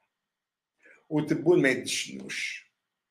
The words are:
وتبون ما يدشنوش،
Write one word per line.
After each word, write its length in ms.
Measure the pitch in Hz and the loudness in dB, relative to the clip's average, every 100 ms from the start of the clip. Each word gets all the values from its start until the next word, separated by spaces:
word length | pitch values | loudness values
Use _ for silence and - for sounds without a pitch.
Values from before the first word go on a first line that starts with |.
| _ _ _ _ _ _ _ _ _ - - | _ _ _ _ _ _ _ _ _ -20 -4
وتبون 520 | 151 - 143 160 175 | -2 0 0 4 6
ما 80 | 139 | 6
يدشنوش، 1000 | 127 - - - 67 - - - - - _ _ _ _ | 2 -2 -6 -6 -10 -10 -8 -8 -10 -16 _ _ _ _